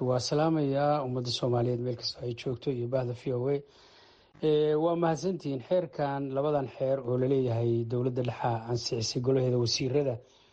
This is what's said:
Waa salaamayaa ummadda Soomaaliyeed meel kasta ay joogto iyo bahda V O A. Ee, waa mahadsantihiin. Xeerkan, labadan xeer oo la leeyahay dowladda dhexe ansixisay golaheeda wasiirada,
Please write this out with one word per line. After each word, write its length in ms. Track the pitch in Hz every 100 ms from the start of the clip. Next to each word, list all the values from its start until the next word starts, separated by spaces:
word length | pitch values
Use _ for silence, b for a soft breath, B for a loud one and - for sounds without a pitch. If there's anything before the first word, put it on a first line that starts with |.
| 127
Waa 120 | 127
salaamayaa 840 | - 147 160 160 139 139 147 147
ummadda 280 | 127 127 120
Soomaaliyeed 500 | - 131 120 120 120
meel 160 | 123 117
kasta 200 | - -
ay 120 | 123 117
joogto 360 | 139 120 143
iyo 160 | 123 120
bahda 260 | 131 123
V 100 | 120 -
O 160 | 123 127
A. 80 | 143 B B B B B B B -
Ee, 400 | 156 151 151 151
waa 200 | 165 170
mahadsantihiin. 680 | 165 160 180 180 143 135 -
Xeerkan, 540 | 185 170 - 143 139 139
labadan 360 | 135 147 147 131
xeer 320 | - 135 135
oo 180 | 123 127
la 100 | 131
leeyahay 560 | 139 127 117 117 117
dowladda 380 | 117 123 127 123
dhexe 240 | 120 113 123 113 117
ansixisay 540 | 120 - 117 110 131
golaheeda 360 | 123 135 127 123
wasiirada, 560 | 117 - 131 143 139 113 b b b